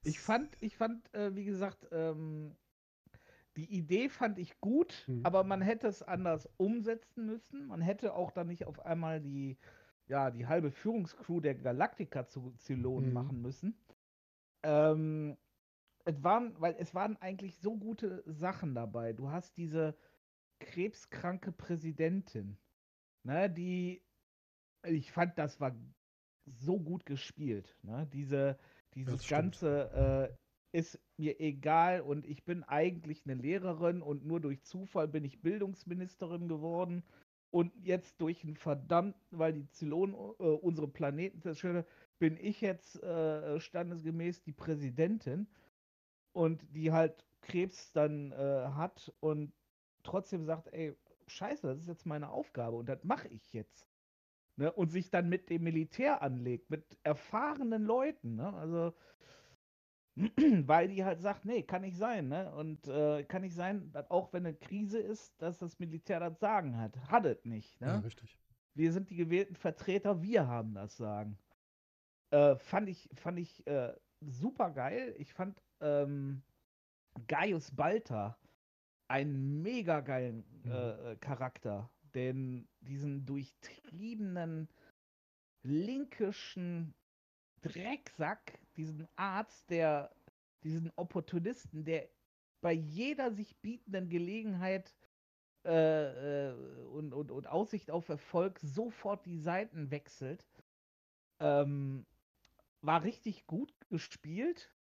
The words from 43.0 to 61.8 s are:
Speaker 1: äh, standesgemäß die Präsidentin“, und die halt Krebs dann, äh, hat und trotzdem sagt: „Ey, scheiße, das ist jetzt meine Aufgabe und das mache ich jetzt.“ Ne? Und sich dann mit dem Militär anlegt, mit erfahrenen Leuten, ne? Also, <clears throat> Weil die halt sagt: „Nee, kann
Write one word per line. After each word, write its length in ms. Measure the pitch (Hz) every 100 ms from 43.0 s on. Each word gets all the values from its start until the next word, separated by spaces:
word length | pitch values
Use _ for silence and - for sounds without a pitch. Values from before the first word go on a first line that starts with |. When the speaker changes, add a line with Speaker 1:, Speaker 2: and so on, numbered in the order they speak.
Speaker 1:
äh, 580 | 185 165 160 151 151 151
standesgemäß 840 | - 175 175 170 160 165 170 175
die 100 | -
Präsidentin“, 960 | 147 - 156 139 123 165 220 - 147 208 _ _ _ _ _ _ _ _
und 420 | 180 165 160 -
die 180 | 147 160
halt 340 | 160 160 - _ _
Krebs 520 | - 180 185 - -
dann, 400 | 156 151 147 143
äh, 360 | - 139 139 127
hat 380 | 139 170 - - -
und 320 | 156 151 147 - _ _ _ _
trotzdem 420 | - 185 190 185
sagt: 240 | 156 160 -
„Ey, 240 | 160 156 - _ _ -
scheiße, 400 | - 208 285 139
das 120 | 135
ist 80 | 170
jetzt 180 | 165 170
meine 240 | 151 143
Aufgabe 460 | - 302 - 117 117
und 120 | 123
das 160 | 135
mache 240 | 170 269 -
ich 240 | 113 _
jetzt.“ 360 | 117 107 - - _ _ _ _ _ _ -
Ne? 160 | 147
Und 180 | 175 165
sich 200 | 175 180
dann 180 | 180 175
mit 220 | 180 -
dem 140 | 170
Militär 580 | 170 160 160 - 277 285
anlegt, 480 | 143 127 123 123 -
mit 280 | 151 - -
erfahrenen 800 | 151 147 - 214 294 294 247 220
Leuten, 520 | 214 240 277 302 120 113
ne? 160 | 165
Also, 400 | 185 160 170 170 165 - _ - - - _ _ _ _ _ _ -
<clears throat> 500 | 208 - 302 202 135
Weil 220 | 156 180
die 160 | 196
halt 160 | 190 165
sagt: 240 | 196 202
„Nee, 180 | 196 240
kann 180 | - 185